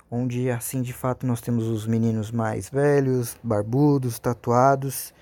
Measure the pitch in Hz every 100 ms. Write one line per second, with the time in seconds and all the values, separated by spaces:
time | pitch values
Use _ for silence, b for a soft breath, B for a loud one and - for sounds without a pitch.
0 | - 120 127 123 127 117 - 131 123 -
1 | 131 123 127 117 - 120 113 110 110 113
2 | 113 110 107 117 110 110 101 135 143 143
3 | 131 127 117 - 117 104 107 127 147 143
4 | 127 113 127 117 123 120 135 139 135 -
5 | - b